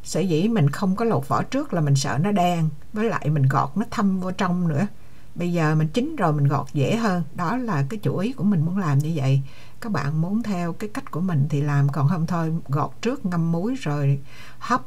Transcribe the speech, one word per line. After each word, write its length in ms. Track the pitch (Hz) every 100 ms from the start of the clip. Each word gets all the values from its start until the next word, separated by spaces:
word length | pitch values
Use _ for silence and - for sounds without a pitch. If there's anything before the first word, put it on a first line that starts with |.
Sở 180 | - 160
dĩ 280 | 185 156 214
mình 220 | 220 139
không 260 | - 196 196
có 80 |
lột 240 | 233 196 135
vỏ 140 | 113
trước 320 | - 262 302
là 60 | 175
mình 160 | 147 135
sợ 220 | - 120
nó 120 | 196
đen, 360 | 202 175 170 156 151 -
với 120 | 208 220
lại 220 | 165 -
mình 120 | 156 131
gọt 280 | 139 - 190
nó 100 | 226
thâm 300 | - 202 190
vô 100 | 185
trong 380 | 185 185 180 170
nữa. 180 | 143 202 - - - -
Bây 180 | 151 175
giờ 220 | 170 156
mình 140 | 156 156
chín 280 | 240 294 302
rồi 160 | 175
mình 160 | 147 139
gọt 180 | 139 -
dễ 240 | 147 131 226
hơn. 260 | 226 175 160
Đó 220 | - 170 247
là 280 | 233 151 139
cái 100 | 113
chủ 180 | 135 -
ý 160 | 214
của 120 | 269
mình 200 | 196 185
muốn 140 | 160 196
làm 200 | 170 139
như 140 | 151
vậy. 280 | 165 135 139 135 - - -
Các 120 | 233
bạn 280 | 165 139 156
muốn 220 | 170 214
theo 300 | 220 180 170
cái 180 | 170 208
cách 160 | 269 -
của 100 | -
mình 260 | 185 151 147
thì 100 | 147
làm, 280 | 147 143 139
còn 200 | 151 139
không 180 | 180 165
thôi 260 | 175 160 165 -
gọt 220 | 147 139 -
trước, 240 | 220 285 185
ngâm 260 | 175 165
muối 220 | 165 208
rồi 460 | 262 156 147 139 139 - - - -
hấp 240 | - 214